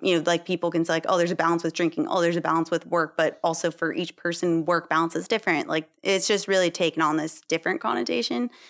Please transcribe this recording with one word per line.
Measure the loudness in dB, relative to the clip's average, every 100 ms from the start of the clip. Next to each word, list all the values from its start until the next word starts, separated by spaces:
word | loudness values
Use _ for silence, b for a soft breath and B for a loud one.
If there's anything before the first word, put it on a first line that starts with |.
you | 0 2
know, | 2
like, | 0 0
people | -4 -2
can | 0 0
say, |
like, | 0 2
"Oh, | 2
there's | 2
a | 2
balance | 2 2
with | 0
drinking. | 0 -2 0 -2
Oh, | 0
there's | 2 0
a |
balance | 0 0 0
with | -2 0
work." | -2 0 0
But | 0 0
also | -2 0 -2
for | -2 -4
each | -4 -6 -6
person, | -6 -2 0 0
work | 2 0 2
balance | 2 2 -2
is | -2
different. | -2 0 0 0
Like, | -4 -6 _
it's | 0 0 2
just | 0 2
really | 2 2
taken | 2 0 2
on | 0 0
this | -4 -6 -4
different | -2 -2 -4
connotation. | -2 -2 -2 -2 -2 -2 -4 B